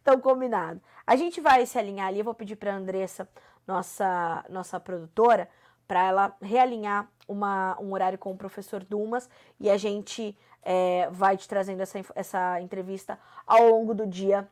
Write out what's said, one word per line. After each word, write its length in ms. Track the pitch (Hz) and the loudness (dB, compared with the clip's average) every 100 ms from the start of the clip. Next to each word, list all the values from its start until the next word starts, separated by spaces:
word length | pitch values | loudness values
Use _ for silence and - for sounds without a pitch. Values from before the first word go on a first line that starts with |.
Então, 200 | - 262 | 4 4
combinado. 600 | 262 262 254 220 165 170 _ - | 4 2 2 -2 -4 -10 _ -18
A 120 | - 254 | 0 2
gente 240 | 339 349 | 2 -2
vai 260 | 311 262 240 | 4 4 4
se 100 | 254 | -2
alinhar 300 | 208 196 190 | -4 -4 -4
ali, 140 | 196 | -4
eu 40 | |
vou 100 | 214 | -6
pedir 200 | 226 208 | -6 -10
pra 180 | 214 208 | -8 -6
Andressa, 560 | 196 190 190 190 - 202 _ _ _ - | -6 -6 -6 -6 -8 -16 _ _ _ -8
nossa, 800 | 190 185 - 196 180 170 165 - | -6 -6 -4 -2 0 -2 -4 -8
nossa 300 | 185 180 185 | -12 -10 -12
produtora, 720 | - 180 165 - 233 220 175 _ _ _ _ | -10 -10 -10 2 4 4 0 _ _ _ _
pra 160 | 185 | 0
ela 320 | 185 190 196 - | 2 4 0 -2
realinhar 680 | 196 233 254 240 208 202 208 _ _ | -2 2 2 0 -4 -4 -6 _ _
uma, 500 | 202 202 196 190 - | -6 -4 -2 -2 -4
um 120 | 202 | -6
horário 260 | 190 185 190 | -2 -2 -2
com 120 | - | -8
o 60 | 190 | -10
professor 480 | 196 196 196 202 | -12 -14 -12 -12
Dumas, 440 | 185 208 214 240 247 _ _ _ | -6 -6 -4 -4 -6 _ _ _
e 100 | 208 | 2
a 80 | 202 | 2
gente, 640 | 208 202 202 - 220 202 _ _ | 2 -6 -8 -10 -10 -10 _ _
é, 460 | - 185 185 180 180 | -2 0 2 2 0
vai 260 | 180 196 190 | 2 2 2
te 120 | - | -2
trazendo 320 | 202 190 190 | -4 -4 -6
essa 180 | 185 202 | -8 -10
inf-, 140 | 190 | -12
essa 460 | - 190 185 185 175 | -10 -8 -4 -2 -4
entrevista 580 | 180 196 185 190 - 190 _ - | -6 -10 -10 -10 -12 -16 _ -20
ao 240 | - 226 233 | 4 8 8
longo 240 | 226 226 | 6 2
do 140 | 214 214 | -4 -4
dia 420 | 180 196 196 196 | -4 0 0 0